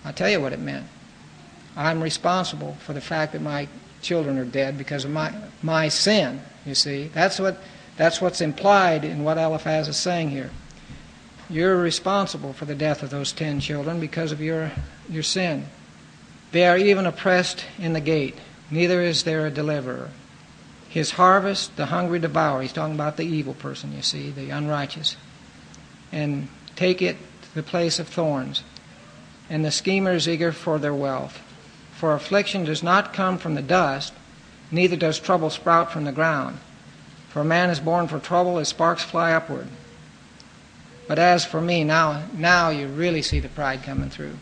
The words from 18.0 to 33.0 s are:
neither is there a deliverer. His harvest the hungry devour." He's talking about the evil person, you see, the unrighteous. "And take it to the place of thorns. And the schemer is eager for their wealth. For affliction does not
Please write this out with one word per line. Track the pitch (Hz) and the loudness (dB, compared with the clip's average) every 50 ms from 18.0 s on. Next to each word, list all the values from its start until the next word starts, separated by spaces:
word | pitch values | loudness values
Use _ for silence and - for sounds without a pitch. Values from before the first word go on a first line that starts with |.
| 147 147 160 156 139 131 - - - - - - - - | 2 2 2 2 2 -2 -6 -10 -18 -20 -20 -20 -12 -6
neither | 151 160 175 175 180 180 | 0 2 2 4 4 4
is | 175 175 165 156 - | 2 2 0 0 0
there | 165 160 156 156 | 0 0 0 -2
a | 156 | -2
deliverer. | 143 147 151 151 151 147 127 127 123 127 127 139 147 - - - - - - - - - - - - - - - | -2 -4 -2 -2 -2 -2 -4 -6 -8 -8 -10 -12 -14 -18 -20 -20 -20 -20 -20 -20 -20 -20 -20 -20 -20 -20 -20 -8
His | - 165 156 - | -4 -2 -2 -2
harvest | - - 180 185 185 202 190 196 196 196 - - - | 2 4 6 6 6 6 4 2 -2 -2 -6 -8 -6
the | - 156 139 | -6 -4 -2
hungry | 156 175 180 175 170 175 | -2 -2 0 0 -2 -2
devour." | 165 160 143 165 160 151 139 131 | -2 0 2 2 2 2 2 0
He's | 131 131 | -4 -4
talking | - - 156 156 156 | -4 -4 -4 -4 -4
about | 151 147 151 151 - | -2 -4 -4 -4 -4
the | 160 | -4
evil | 170 165 156 143 131 135 | -2 -2 -2 -4 -4 -8
person, | 135 - 139 139 - - 143 143 | -10 -10 -12 -10 -10 -10 -10 -10
you | 139 | -4
see, | 135 - - 147 143 143 | -4 -4 -4 -4 -8 -10
the | 143 139 135 139 | -10 -10 -10 -8
unrighteous. | 139 147 147 147 151 147 143 139 - 165 156 - - - - - - - - - - - - - - - - - - - - - | -6 -4 -2 -2 -2 -2 -2 -6 -8 -6 -6 -6 -6 -6 -18 -20 -20 -20 -20 -20 -20 -20 -20 -20 -20 -20 -20 -20 -20 -20 -18 -10
"And | - 156 151 147 143 139 143 135 - - - - - | -6 -4 -4 -2 -4 -4 -6 -10 -12 -18 -20 -20 -6
take | - 180 180 185 180 | -2 0 0 2 2
it | 185 175 - - - - - - | 0 -2 -2 -4 -12 -20 -20 -20
to | - - - | -20 -12 -10
the | 160 151 | -10 -8
place | - - 175 170 170 156 - | -4 -2 0 0 0 0 -4
of | 165 - | -6 -6
thorns. | - - 165 156 147 135 131 139 139 - - - - - - - - - - - - - - - - - - - | -4 -2 0 0 0 -2 -4 -4 -6 -8 -8 -10 -20 -20 -20 -20 -20 -20 -20 -20 -20 -20 -20 -20 -20 -20 -12 -6
And | 160 151 156 | -2 -2 0
the | 151 | 0
schemer | 143 - - 190 190 196 190 185 180 | -2 -2 0 2 2 2 2 2 2
is | 170 156 170 | 2 2 0
eager | 170 156 170 170 | 0 0 0 0
for | 160 - - - 156 151 | 0 -2 -2 -2 0 0
their | 143 147 147 | 0 0 -2
wealth. | 139 139 139 131 131 135 139 - - - - - - - - - - - - - | 0 -2 -2 -2 -4 -6 -8 -12 -16 -20 -20 -20 -20 -20 -20 -20 -20 -20 -20 -12
For | - - 160 151 | -2 2 2 2
affliction | 147 - - 190 202 202 - - 196 175 | 2 0 2 2 2 2 2 -2 -2 -2
does | 151 156 147 | -2 -2 -2
not | - 170 180 196 | 2 4 4 4